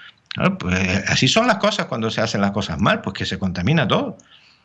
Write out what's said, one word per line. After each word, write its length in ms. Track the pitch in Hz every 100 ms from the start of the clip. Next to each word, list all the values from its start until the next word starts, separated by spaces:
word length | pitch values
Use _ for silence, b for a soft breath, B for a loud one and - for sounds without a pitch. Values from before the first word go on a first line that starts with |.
| B B _
Claro, 260 | - 175 190
pues, 480 | 87 92 92 95 -
así 180 | - 131
son 180 | 220 247
las 100 | 202
cosas 280 | 202 208 -
cuando 240 | 120 110
se 120 | -
hacen 180 | 110 110
las 120 | 101
cosas 280 | 101 98 78
mal, 220 | 127 -
pues 120 | -
que 120 | - -
se 120 | 92
contamina 480 | - 90 87 160 -
todo. 300 | 175 269 - B B B B